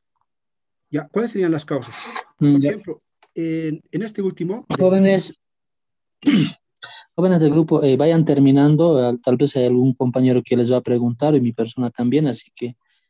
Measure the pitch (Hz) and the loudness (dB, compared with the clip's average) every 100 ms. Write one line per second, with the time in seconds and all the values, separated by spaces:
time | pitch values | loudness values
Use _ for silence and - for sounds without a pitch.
0 | _ _ _ _ _ _ _ _ _ 147 | _ _ _ _ _ _ _ _ _ -8
1 | 151 208 226 202 180 156 - 147 117 - | -6 -6 -6 -4 -2 -2 -4 -8 -8 -16
2 | - - - - 147 143 139 208 - - | -16 -14 -14 -2 2 2 2 -4 -10 -16
3 | _ _ _ - 165 160 160 156 _ 165 | _ _ _ -8 -6 -6 -6 -10 _ -10
4 | 214 208 190 - 175 220 - - 185 190 | -10 -6 -8 -6 -8 -8 -8 0 2 4
5 | 196 190 - - _ _ _ _ _ _ | 4 2 -2 -16 _ _ _ _ _ _
6 | _ _ 285 240 147 - _ - - - | _ _ 0 0 0 -6 _ -20 -20 -20
7 | - - 185 175 156 151 160 156 143 131 | -16 -4 0 2 2 2 2 0 2 2
8 | 151 165 151 139 135 139 147 151 170 143 | 2 2 2 4 4 4 4 4 2 2
9 | 123 123 - 127 139 135 123 123 131 123 | 0 -2 -2 0 0 0 0 2 0 0
10 | 127 127 127 123 - 123 120 127 120 120 | -2 0 2 0 0 -2 0 0 0 -2
11 | 120 120 147 147 120 120 113 - 120 - | -2 -2 0 0 0 -4 -8 -4 -8 -4
12 | 123 139 151 113 - - 123 123 _ _ | -2 0 -2 -6 -12 -14 -14 -14 _ _
13 | _ | _